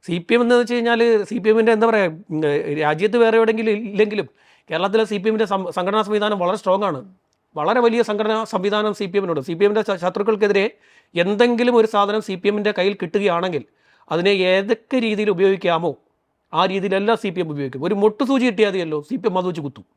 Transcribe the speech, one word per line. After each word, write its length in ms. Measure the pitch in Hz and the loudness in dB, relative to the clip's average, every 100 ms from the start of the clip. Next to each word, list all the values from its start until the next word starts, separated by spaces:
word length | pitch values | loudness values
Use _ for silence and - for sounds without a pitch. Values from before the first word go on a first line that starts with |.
| - | -6
സി 100 | 175 | -8
പി 160 | - | 0
എം 80 | 233 | 2
എന്ന് 140 | 240 240 | 4 2
വെച്ച് 140 | 240 | 2
കഴിഞ്ഞാല് 320 | 240 233 233 233 226 | 0 0 2 4 2
സി 120 | 202 220 | 0 -2
പി 100 | 202 | 2
എമ്മിന്റെ 220 | 220 226 | 4 4
എന്താ 140 | 220 233 | 4 4
പറയാ, 200 | 220 185 | 2 0
ഉം, 380 | 160 208 156 156 | -4 -8 -2 0
ഏ, 280 | 143 160 | 0 -2
രാജ്യത്ത് 420 | 147 151 156 208 240 | -2 0 0 0 2
വേറെ 140 | 226 226 | 4 4
എവിടെയെങ്കിലും 340 | 226 226 220 | 2 0 0
ഇ-, 160 | 208 226 | -2 -4
ഇല്ലെങ്കിലും 360 | 202 214 208 151 _ _ _ _ | 0 0 0 -8 _ _ _ _
കേരളത്തിലെ 340 | 160 190 214 | -4 0 0
സി 120 | 220 208 | 0 -2
പി 60 | 202 | -2
എമ്മിന്റെ 200 | 220 214 | -2 -2
സം-, 180 | 196 180 | -2 -4
സംഘടനാ 320 | 175 180 208 | -4 -2 -2
സംവിധാനം 360 | 202 214 208 202 | 0 -2 -2 -2
വളരെ 200 | 175 202 | -2 -2
സ്ട്രോങ് 260 | 196 190 202 | 0 0 0
ആണ്. 120 | 143 107 _ _ _ _ 156 | -6 -10 _ _ _ _ -6
വളരെ 240 | 151 240 | 0 2
വലിയ 200 | 233 233 | 2 2
സംഘടനാ 360 | 220 208 214 220 | -2 -2 -2 -2
സംവിധാനം 480 | 220 202 190 208 214 | -2 -4 -2 0 -2
സി 120 | 202 196 | -4 -4
പി 80 | 196 | -2
എമ്മിനുണ്ട്. 240 | 190 156 139 | -2 -4 -4
സി 60 | 170 | 0
പി 60 | |
എമ്മിന്റെ 200 | 202 208 214 | 2 2 -2
ശ-, 100 | 190 | -2
ശത്രുക്കൾക്കെതിരെ 640 | 175 190 202 214 202 202 202 - _ _ _ | -2 -2 -2 0 2 2 0 -6 _ _ _
എന്തെങ്കിലും 600 | 170 180 208 240 240 240 240 | -2 0 2 2 4 2 4
ഒരു 80 | 220 | 4
സാധനം 280 | 208 202 214 208 | 2 2 0 -4
സി 60 | |
പി 140 | 190 196 | -4 -2
എമ്മിന്റെ 240 | 208 208 208 | 0 -2 0
കയ്യിൽ 160 | 190 202 | -2 -2
കിട്ടുകയാണെങ്കിൽ 640 | 180 202 196 170 185 156 - _ _ _ _ | -4 -2 0 0 -2 -4 -8 _ _ _ _
അതിനെ 180 | 156 185 202 185 | -2 0 2 2
ഏതൊക്കെ 460 | 190 202 220 _ 262 233 | 2 0 -4 _ -2 0
രീതിയിൽ 240 | 208 214 | 0 0
ഉപയോഗിക്കാമോ 640 | 175 190 196 180 165 165 135 _ _ _ _ _ | 2 2 2 0 0 -2 -6 _ _ _ _ _
ആ 100 | 156 185 | 0 0
രീതിയിലെല്ലാം 500 | 190 190 196 208 226 | 0 -2 -2 0 0
സി 60 | 208 | -2
പി 120 | 180 | -4
എം 80 | 165 | -6
ഉപയോഗിക്കും. 280 | 147 135 131 160 | -4 -6 -4 -4
ഒരു 80 | |
മൊട്ടുസൂചി 500 | 202 208 214 262 269 247 | 2 0 0 -2 2 0
കിട്ടിയാൽ 240 | 185 208 | 2 0
മതിയല്ലോ, 280 | 190 165 151 147 | 0 -4 -6 -6
സി 80 | 254 | -4
പി 120 | 214 | -2
എം 80 | 185 | -2
അത് 80 | 180 | -4
വെച്ച് 120 | 170 143 | -6 -10
കുത്തും. 180 | 131 - | -12 -20